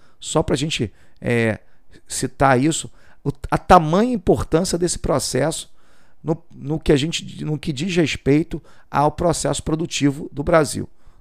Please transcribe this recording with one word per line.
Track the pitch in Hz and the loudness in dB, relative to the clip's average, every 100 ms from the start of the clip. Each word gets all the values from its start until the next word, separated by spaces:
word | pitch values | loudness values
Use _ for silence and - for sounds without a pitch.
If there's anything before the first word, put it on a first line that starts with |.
| - - | -20 -16
Só | - 156 | -4 -2
pra | - 151 | 0 0
gente, | 156 - 110 - - - | -2 -4 -6 -8 -20 -10
é, | 120 120 113 104 - - - - - | -2 0 0 -2 -8 -20 -20 -20 -12
citar | - 131 - 139 123 | -6 -6 2 4 4
isso, | 147 156 120 - - - | 2 -2 -8 -16 -20 -10
o, | 139 - - | -6 -6 -4
a | - | -2
tamanha | - 180 156 180 247 | 6 6 6 2 2
importância | 233 - 156 - - 190 170 | 0 2 0 2 0 0 -2
desse | 175 - | -2 -2
processo | - 156 - 127 147 160 - - - - - - | -2 -2 -2 -2 -2 -4 -10 -18 -20 -20 -20 -10
no, | 147 160 - | -4 -4 -6
no | 127 131 156 | -12 -6 -4
que | - | 2
a | 143 | 2
gente, | 156 - - - 151 | 2 -6 -10 -10 -6
no | 151 | -6
que | - | -6
diz | 131 185 180 | -6 -2 0
respeito | 151 - - 147 - 160 - - - | 0 0 2 2 2 -6 -12 -20 -6
ao | - 147 | 0 0
processo | - 170 151 143 143 | 0 -2 0 -2 -4
produtivo | - 156 165 - 139 139 - | -4 -4 -4 0 0 0 -8
do | 131 | -8
Brasil, | 156 165 135 104 98 - - - | 2 2 2 -4 -10 -14 -20 -20